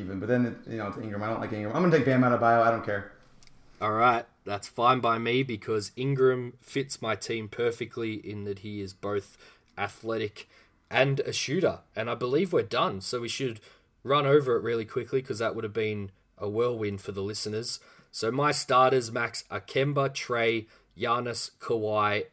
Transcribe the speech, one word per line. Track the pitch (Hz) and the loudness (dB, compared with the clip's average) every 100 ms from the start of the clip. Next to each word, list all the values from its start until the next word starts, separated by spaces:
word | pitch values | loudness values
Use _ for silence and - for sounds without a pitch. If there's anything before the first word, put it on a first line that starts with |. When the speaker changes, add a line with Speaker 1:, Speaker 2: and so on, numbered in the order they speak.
Speaker 1:
even? | 95 98 | -8 -6
But | 107 | 0
then, | 123 120 - - | 2 2 -4 -10
you | 110 | -8
know, | 101 | -8
it's | - | -8
Ingram. | 110 101 | -8 -6
I | 107 | -4
don't | 113 | -4
like | 104 | -4
Ingram. | 107 104 156 | -6 -4 2
I'm | |
gonna | 180 160 | 4 6
take | 127 | 6
Bam | 127 | 4
Adebayo. | 127 117 117 117 | 4 4 6 6
I | 113 | 6
don't | 113 | 2
care. | 107 101 101 - - - - - - - | -2 -6 -6 -16 -20 -20 -20 -20 -20 -6
Speaker 2:
All | 107 | -2
right. | 110 123 117 - _ - | 4 4 4 -2 _ -8
That's | 101 - | -8 -6
fine | - 120 131 | 2 4 4
by | 117 113 | 2 0
me | 117 127 | 2 0
because | 135 104 - 110 104 - | 0 -4 -2 -2 -4 -4
Ingram | 135 135 127 127 123 - | -2 4 4 4 -2 -12
fits | - 143 135 - | -8 -6 -4 -4
my | 113 104 | -2 -2
team | - 117 104 | -2 -6 -6
perfectly | - 120 117 113 120 113 | -2 -2 -2 -6 -6 -6
in | 107 98 104 | -6 -8 -8
that | 101 98 | -8 -8
he | 107 104 | -8 -8
is | 98 | -10
both | - 101 104 - - - _ _ - | -8 -4 -4 -4 -12 -20 _ _ -6
athletic | 101 - 110 113 107 - - _ _ _ - | -6 -6 -6 -4 -4 -8 -20 _ _ _ -2
and | 120 139 135 | 2 2 2
a | - | -2
shooter. | - - 180 143 85 - - | -4 -4 0 0 0 -8 -6
And | 117 | -6
I | |
believe | 113 123 147 185 | -4 0 0 2
we're | 170 | 0
done. | 107 120 170 98 | 0 0 -2 -2
So | - 123 | -6 -6
we | 117 | -4
should | - 131 107 - - _ _ | -4 -6 -6 -14 -20 _ _
run | 120 147 139 | 0 2 6
over | 147 127 117 | 6 6 2
it | |
really | 113 117 | 0 -2
quickly | 107 123 113 135 | -2 -6 -2 -2
'cause | 131 110 | -2 -2
that | 113 | -2
would | 104 | -2
have | 110 | -4
been | 110 107 104 98 - _ - | -2 -2 -4 -8 -14 _ -8
a | 101 | -4
whirlwind | 107 123 117 104 98 | 0 0 0 -4 -4
for | - | -6
the | 98 | -6
listeners. | 98 107 107 107 120 - - - _ | -6 -4 -4 -4 -6 -8 -12 -20 _
So | - 110 | -4 -2
my | 131 147 | 2 2
starters, | 143 - 127 131 131 113 | 0 2 6 6 6 0
Max, | 120 117 - - | -4 -4 -6 -8
are | 101 | -8
Kemba, | - 131 143 143 135 | -4 0 0 0 -2
Trae, | 135 - 120 117 113 110 _ _ | -4 -4 0 2 0 -4 _ _
Giannis, | - 117 120 120 110 - - | -6 -2 0 -2 -4 -6 -8
Kawhi, | - 117 107 107 104 104 - | -2 -2 0 2 2 0 -4